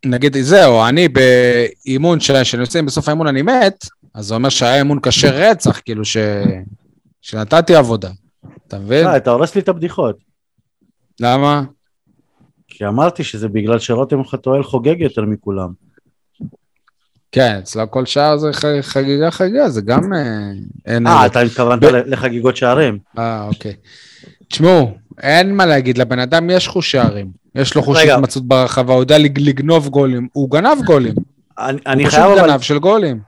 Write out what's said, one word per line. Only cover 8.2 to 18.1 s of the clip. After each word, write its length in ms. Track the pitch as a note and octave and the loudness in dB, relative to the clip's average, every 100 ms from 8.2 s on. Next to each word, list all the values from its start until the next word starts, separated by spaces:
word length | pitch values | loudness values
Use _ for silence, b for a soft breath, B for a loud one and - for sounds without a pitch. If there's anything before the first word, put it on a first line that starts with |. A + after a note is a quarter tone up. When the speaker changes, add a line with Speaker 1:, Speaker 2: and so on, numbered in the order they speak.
| _ _ - - _ | _ _ -20 -20 _
Speaker 1:
אתה 120 | G2+ | -14
מבין? 280 | G2 C3+ E3+ | -4 0 2
Speaker 2:
אה, 100 | D3 | 0
אתה 140 | B2+ | 0
הורס 240 | B2 D#3 G3+ | 0 0 -2
לי 60 | |
את 80 | F#3+ | -4
הבדיחות. 460 | F3 D#3+ - C3+ G2+ _ _ _ _ _ _ _ _ _ _ | -4 -6 -4 -4 -6 _ _ _ _ _ _ _ _ _ _
Speaker 1:
למה? 440 | A#2+ C3 C#3+ D3 C3+ _ _ _ _ _ _ _ _ _ _ | -2 0 0 0 -4 _ _ _ _ _ _ _ _ _ _
Speaker 2:
כי 200 | - G#2 | -10 -6
אמרתי 360 | A2 E3 E3+ | 0 0 -2
שזה 240 | C#3 A2 G#2+ | -12 -8 -6
בגלל 320 | G#2 G#2+ A#2 | -4 -2 -2
שרותם 440 | - A#2+ C3 C#3+ C3 | -2 -2 -2 -4 -6
חתואל 380 | C3 - C3+ | -8 -2 -2
חוגג 380 | C#3 C3 B2 E3+ | -2 -4 -2 -2
יותר 200 | D#3 - | -2 -4
מכולם. 480 | G#2+ G#2+ - G2 F#2 F2+ _ _ _ _ _ _ - _ _ _ _ _ _ _ _ | -6 -6 -6 -8 -8 -12 _ _ _ _ _ _ -20 _ _ _ _ _ _ _ _
Speaker 1:
כן, 240 | - B2+ G#2 | 0 0 0
אצלו 280 | F#2 A2 A2 | -8 -8 -6
כל 140 | C3 | -4
שעה 320 | B2+ | -4